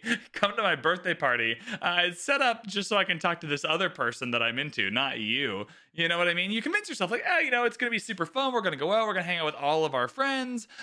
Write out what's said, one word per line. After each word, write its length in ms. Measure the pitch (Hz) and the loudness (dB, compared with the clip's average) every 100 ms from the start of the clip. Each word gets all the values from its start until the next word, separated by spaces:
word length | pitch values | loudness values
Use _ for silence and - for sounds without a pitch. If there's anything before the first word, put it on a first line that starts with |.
| 226 233 | -2 -4
<laughs> 160 | - | -4
come 220 | - 202 208 | -2 0 2
to 60 | |
my 140 | 196 147 | 2 2
birthday 360 | 156 180 180 | 2 0 -2
party. 460 | 160 139 120 113 117 240 208 | 0 2 2 0 -2 -6 -4
Uh, 200 | 175 175 | 0 2
it's 180 | 175 175 | 2 0
set 180 | - 277 | 0 2
up 260 | 254 226 196 | 2 0 -4
just 220 | 202 190 | -4 0
so 80 | 208 | 2
I 80 | |
can 140 | 185 165 | 2 0
talk 220 | 175 165 | 0 -2
to 80 | 156 | -2
this 160 | 143 | -2
other 260 | 156 170 180 | 0 0 0
person 400 | 156 117 - 123 | 0 -4 -2 -2
that 120 | 117 | 0
I'm 160 | 117 123 | 0 0
into, 320 | 147 - 98 | -2 0 0
not 280 | 117 135 123 | 0 0 -2
you." 480 | 107 127 131 98 101 - _ | -2 0 0 -4 -6 -14 _
You 140 | 160 170 | -2 0
know 120 | 170 | 2
what 100 | 175 | 2
I 60 | |
mean? 180 | 170 190 | 0 -2
You 100 | 220 | -2
convince 260 | 285 403 415 | 0 -2 -2
yourself, 220 | 262 180 | -4 -2
like, 140 | 240 349 | -2 2
"Oh, 120 | 339 | 2
you 100 | 294 | 2
know, 140 | 240 | 2
it's 120 | 240 - | 2 0
gonna 140 | 247 | -2
be 80 | 220 | -2
super 260 | - 190 | -4 -4
fun. 280 | 160 262 269 | -2 0 0
We're 80 | 240 | 0
gonna 160 | 190 139 | 0 0
go 160 | 156 | 2
out. 160 | 220 214 | 2 2
We're 60 | |
gonna 120 | 190 170 | 0 -2
hang 120 | 175 | -2
out 80 | 151 | -2
with 100 | 123 | 0
all 280 | 143 160 | 2 2
of 80 | 156 | 2
our 140 | 131 123 | 2 0
friends. 640 | - 277 269 254 240 - - | 0 -2 -2 -2 -6 -8 -16